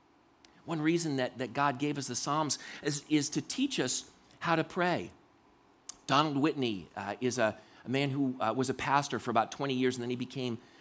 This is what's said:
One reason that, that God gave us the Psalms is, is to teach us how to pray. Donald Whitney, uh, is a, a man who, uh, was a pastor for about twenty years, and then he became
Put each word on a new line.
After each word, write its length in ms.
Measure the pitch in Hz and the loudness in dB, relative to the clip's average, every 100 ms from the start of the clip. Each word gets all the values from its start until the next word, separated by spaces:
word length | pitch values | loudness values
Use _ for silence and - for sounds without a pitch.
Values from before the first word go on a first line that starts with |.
| _ _ _ _ - - | _ _ _ _ -20 -14
One 160 | - 165 | -6 0
reason 360 | 151 170 160 135 | 2 2 2 0
that, 200 | 127 117 | 0 -2
that 140 | 123 | -4
God 280 | 135 143 127 | 0 2 2
gave 180 | 147 147 | -2 -2
us 80 | 127 | -4
the 80 | |
Psalms 440 | 120 147 151 151 - - - | -4 0 0 0 -2 -8 -8
is, 200 | 147 143 - | -4 -4 2
is 200 | 151 143 | 2 2
to 120 | 156 | -2
teach 380 | - - 277 - | -4 -2 -2 0
us 240 | 127 - - - - - | -2 -4 -8 -18 -20 -6
how 160 | 170 | 0
to 100 | 160 | 2
pray. 460 | 160 190 175 147 85 - _ _ _ _ _ _ - - - | 0 0 0 0 -4 -14 _ _ _ _ _ _ -18 -10 2
Donald 300 | 135 156 139 | 4 4 4
Whitney, 520 | 156 - 123 98 - - | 2 2 -2 -2 -8 -8
uh, 180 | 98 101 | -6 -2
is 180 | 123 123 | 0 4
a, 180 | 110 101 - - | 2 2 -10 -14
a 40 | 110 | -4
man 220 | 135 143 | -2 0
who, 240 | 139 135 123 | 0 -2 0
uh, 120 | 110 | 0
was 160 | 117 131 | 0 0
a 40 | |
pastor 440 | 127 147 139 143 120 | -2 2 2 2 -2
for 120 | 123 | 0
about 200 | 113 110 | 2 2
twenty 240 | - 139 | -2 -2
years, 220 | 127 127 123 | 2 2 0
and 60 | |
then 80 | 120 | -4
he 60 | 123 | -4
became 420 | 123 139 127 113 - - | -6 -4 -4 -6 -10 -20